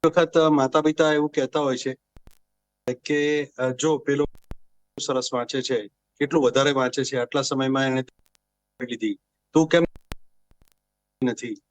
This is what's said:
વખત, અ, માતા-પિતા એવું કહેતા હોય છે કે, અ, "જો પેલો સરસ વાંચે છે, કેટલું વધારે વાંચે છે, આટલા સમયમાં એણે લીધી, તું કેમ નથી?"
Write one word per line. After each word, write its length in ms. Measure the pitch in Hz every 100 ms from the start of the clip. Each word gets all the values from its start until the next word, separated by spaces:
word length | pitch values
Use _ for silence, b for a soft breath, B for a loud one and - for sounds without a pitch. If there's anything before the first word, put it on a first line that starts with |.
| 165
વખત, 320 | 175 165 170
અ, 120 | 156
માતા-પિતા 640 | 151 131 156 151 151 156
એવું 160 | 151 151
કહેતા 300 | 147 131 156
હોય 180 | 143 127
છે 200 | 135 131 _ - - - _ _ _ _ -
કે, 520 | 123 - 147 147 151 143
અ, 240 | - 131
"જો 280 | 127 160 147
પેલો 280 | - 143 143 - _ - - _ _ - -
સરસ 220 | 131 123
વાંચે 280 | 127 120 135
છે, 260 | 123 123 104 _ _ _
કેટલું 240 | 143 160
વધારે 280 | 127 127 139
વાંચે 320 | 139 127 131
છે, 140 | 131 131
આટલા 240 | 120 143
સમયમાં 460 | 135 135 131 135 135
એણે 140 | 131 127 _ _ _ _ _ _ _ 123
લીધી, 280 | 117 110 101 _ _ _
તું 140 | 160 160
કેમ 160 | 170 - - _ - - _ _ _ _ _ _ _ _ _
નથી?" 320 | 127 117 123 101 _